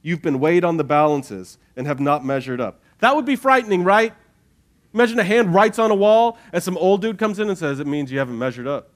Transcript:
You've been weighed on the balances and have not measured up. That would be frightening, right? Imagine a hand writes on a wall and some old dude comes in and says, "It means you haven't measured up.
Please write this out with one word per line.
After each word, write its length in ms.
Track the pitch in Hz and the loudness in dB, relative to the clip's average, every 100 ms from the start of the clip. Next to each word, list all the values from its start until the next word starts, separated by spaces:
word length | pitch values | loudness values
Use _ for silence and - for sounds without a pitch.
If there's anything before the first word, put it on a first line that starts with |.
You've 200 | 156 170 | -6 -4
been 180 | 165 135 | -2 0
weighed 240 | 151 175 | 2 2
on 140 | 175 165 | 2 -2
the 60 | |
balances 760 | 143 147 151 147 131 98 90 - _ - | 0 2 2 0 -4 -14 -14 -20 _ -10
and 100 | 139 | -8
have 140 | 135 | -2
not 260 | 143 147 135 | 0 -2 -2
measured 340 | 139 127 127 | -6 -4 -6
up. 220 | 110 - _ _ | -6 -8 _ _
That 160 | 226 294 | 2 2
would 100 | 262 | -2
be 100 | 269 | -2
frightening, 480 | 269 262 220 185 | 2 2 2 0
right? 300 | 175 208 226 - _ _ _ _ _ _ _ | 4 4 2 -4 _ _ _ _ _ _ _
Imagine 260 | 214 233 233 | 0 0 2
a 40 | |
hand 300 | 190 226 202 | 0 2 2
writes 260 | 175 220 220 | 4 2 2
on 120 | 220 | 0
a 40 | 202 | 2
wall 420 | 208 220 233 226 - | 4 4 2 -4 -8
and 100 | 175 | -6
some 160 | 190 180 | -6 -2
old 240 | 185 202 | 0 2
dude 160 | 220 190 | -2 -4
comes 220 | 214 202 | -4 -4
in 100 | 208 | -6
and 80 | 190 | -4
says, 220 | 156 139 | -4 -4
"It 80 | 147 | -4
means 240 | 147 135 | -4 -4
you 80 | 135 | -4
haven't 180 | 131 117 | -4 -4
measured 300 | 127 120 123 | -6 -6 -8
up. 220 | 139 _ | -8 _